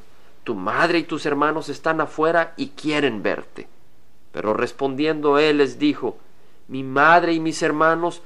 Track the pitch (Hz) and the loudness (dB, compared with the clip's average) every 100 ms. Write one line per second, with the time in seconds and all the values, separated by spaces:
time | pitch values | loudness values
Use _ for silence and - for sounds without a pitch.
0 | - - - - - 101 95 127 165 170 | -14 -16 -16 -10 -6 -4 -2 2 4 2
1 | - 156 160 143 151 156 143 131 160 160 | 0 -4 -2 2 2 0 -6 -4 0 0
2 | 143 - 160 170 160 - 131 - 151 147 | -2 0 2 4 0 -4 -8 -4 -2 2
3 | 139 104 92 67 - - - - - - | 2 0 -2 -2 -6 -14 -14 -16 -16 -16
4 | - - - 76 101 104 120 - 139 131 | -16 -16 -10 -4 0 0 -2 -2 -4 0
5 | 151 156 147 143 156 147 135 123 147 139 | -2 0 2 4 4 4 2 2 0 0
6 | 113 - - - - - - 131 135 135 | -4 -6 -12 -16 -16 -16 -10 -8 -2 4
7 | 156 175 170 165 160 156 160 151 160 165 | 8 8 6 2 0 0 0 4 4 4
8 | 170 - | 0 -4